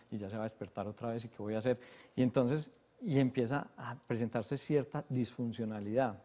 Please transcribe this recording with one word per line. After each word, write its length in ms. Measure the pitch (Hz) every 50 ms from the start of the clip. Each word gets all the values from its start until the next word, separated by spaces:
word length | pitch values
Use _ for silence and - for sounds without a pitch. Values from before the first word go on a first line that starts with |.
| - _
y 60 | 113 107
ya 120 | 101 95
se 60 | 110
va 80 | 110 107
a 20 |
despertar 420 | 110 - - 101 92 - 104 98 104
otra 220 | 110 - 120 117
vez 140 | 117 117 113
y 40 | 113
¿qué 80 | - -
voy 120 | 104 107 110
a 40 | 110
hacer? 200 | 110 127 123 120 - - - - - - _
Y 80 | - 127
entonces, 480 | 123 - 139 123 120 147 156 151 - - - _ _ _ -
y 180 | 262 208 135 139
empieza 480 | 135 123 - 131 120 113 139 143 - - - -
a 180 | 120 117 120
presentarse 640 | - - - 120 110 120 110 - 120 107 - 147 135
cierta 460 | - - 151 147 127 - - 147 147 -
disfuncionalidad. 1120 | 135 127 120 - - - 123 117 107 120 113 110 107 107 101 104 110 131 135 117 101 98